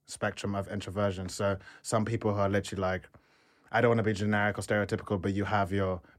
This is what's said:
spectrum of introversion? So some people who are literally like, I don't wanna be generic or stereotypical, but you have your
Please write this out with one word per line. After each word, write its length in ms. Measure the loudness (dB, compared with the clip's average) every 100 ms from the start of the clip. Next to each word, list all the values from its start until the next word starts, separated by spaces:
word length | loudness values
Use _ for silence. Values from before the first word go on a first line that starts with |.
| -16
spectrum 460 | -4 -4 -2 -4
of 140 | -4 -4
introversion? 640 | -6 -6 -2 -2 -2 -6
So 280 | -2 0 0 -6 -14
some 200 | -2 0
people 300 | 0 0 0
who 60 | 2
are 80 | 2
literally 320 | 2 -2 -2
like, 260 | -2 -2 -6 -20 _ _ _ _ -2
I 80 | 4
don't 100 | 4
wanna 120 | 4
be 80 | 2
generic 440 | 0 2 2 2 0
or 20 |
stereotypical, 600 | 0 0 0 -2 -2 -2
but 120 | 0
you 120 | 0 0
have 260 | 0 0
your 300 | 0 0 -2 -8